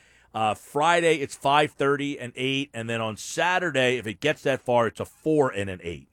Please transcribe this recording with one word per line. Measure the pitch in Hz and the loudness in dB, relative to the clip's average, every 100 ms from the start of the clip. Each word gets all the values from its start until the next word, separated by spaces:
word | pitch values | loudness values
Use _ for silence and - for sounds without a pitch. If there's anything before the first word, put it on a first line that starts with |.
| _ _ _ | _ _ _
Uh, | 110 110 | -2 -2
Friday, | 101 - 139 156 175 165 156 | -2 -4 0 2 4 4 2
it's | 135 - | -2 -4
five | 139 147 151 | 2 2 2
thirty | - 139 139 139 143 | 0 0 0 -2 -6
and | 123 123 | -10 -4
eight, | 131 135 139 | -2 -2 -4
and | 117 113 | -8 -6
then | 117 | -4
on | 113 107 | -4 -6
Saturday, | - - 165 185 180 131 127 123 | -8 -2 0 0 0 2 2 0
if | 107 | -4
it | 101 | -4
gets | 143 151 | -2 0
that | 147 131 | -2 -2
far, | - 120 113 | 2 2 2
it's | - | -2
a | |
four | 101 - 156 156 135 | -8 -6 2 4 4
and | 98 98 | 0 -6
an | 92 | -6
eight. | 87 80 67 | -8 -10 -10